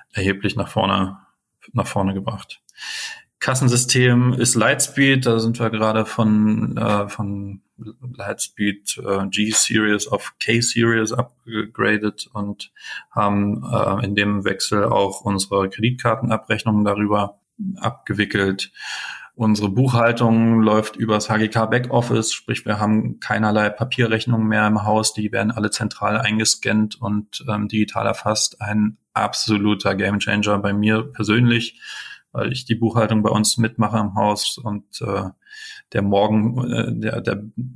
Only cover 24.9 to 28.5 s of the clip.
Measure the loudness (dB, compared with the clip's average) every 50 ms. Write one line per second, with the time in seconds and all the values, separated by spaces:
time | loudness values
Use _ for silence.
24.9 | 2 2 2 0 -2 -4 -4 -2 -2 -2 -2 -2 0 0 -2 -2 -2 -2 -4 -4
25.9 | -4 -4 -2 0 0 0 0 0 0 2 2 0 0 0 0 0 2 2 2 0
26.9 | -2 -6 -4 -2 -2 -4 -4 -6 -10 -8 -6 -4 -2 -2 -2 -2 0 0 -2 0
27.9 | -2 -2 -2 -2 -2 -2 -2 -2 0 0 -2 -4